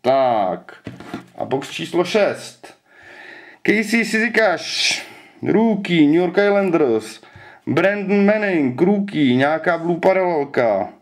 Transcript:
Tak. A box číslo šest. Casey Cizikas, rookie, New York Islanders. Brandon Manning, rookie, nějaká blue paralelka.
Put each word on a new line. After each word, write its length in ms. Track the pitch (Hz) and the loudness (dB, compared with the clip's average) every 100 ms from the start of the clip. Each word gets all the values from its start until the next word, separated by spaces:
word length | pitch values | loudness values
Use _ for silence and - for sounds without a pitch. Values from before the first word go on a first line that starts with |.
Tak. 760 | 120 135 131 113 95 87 - - - - - - - - | 2 2 2 0 -2 -4 -10 -18 -18 -18 -16 -16 -16 -12
A 80 | |
box 260 | 107 131 143 | -6 -4 -6
číslo 340 | - - 170 | -10 -6 -2
šest. 720 | 175 220 185 117 - - - - _ _ - - - - - - | 0 0 0 -2 -14 -20 -20 -20 _ _ -20 -20 -20 -20 -20 -6
Casey 420 | - 208 214 233 | 0 0 0 0
Cizikas, 960 | 220 220 226 220 220 160 - - - - - - - - | 0 -2 -2 0 0 0 -6 -4 -4 -4 -8 -20 -20 -10
rookie, 640 | 127 165 226 202 202 175 147 | 0 2 2 0 0 2 4
New 80 | |
York 240 | 160 180 180 | 4 2 2
Islanders. 800 | 202 202 196 165 143 110 104 - - - - - - | 2 2 0 0 2 0 -4 -18 -20 -20 -20 -18 -4
Brandon 580 | 135 180 208 190 202 | 0 2 0 0 2
Manning, 560 | 202 214 208 175 135 123 | 4 2 0 0 0 0
rookie, 540 | 175 202 202 160 139 123 | 0 2 -2 0 2 2
nějaká 420 | 139 156 165 170 | 2 0 -2 -2
blue 220 | 165 170 | -2 0
paralelka. 920 | 190 185 180 165 139 135 120 101 - - | 2 2 0 -2 -2 0 0 0 -2 -10